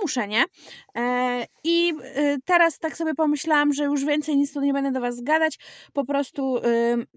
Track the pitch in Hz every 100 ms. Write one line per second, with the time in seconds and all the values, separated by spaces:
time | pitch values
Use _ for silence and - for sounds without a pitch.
0 | 381 254 202 214 381 _ - - - 233
1 | 247 247 247 247 226 _ 330 339 349 311
2 | - - 294 285 - 349 330 - 311 -
3 | 320 311 302 294 320 302 294 277 285 285
4 | 285 302 302 277 277 285 277 277 277 254
5 | 247 240 240 320 311 - - - - 277
6 | 269 277 277 - 269 254 233 233 233 240
7 | -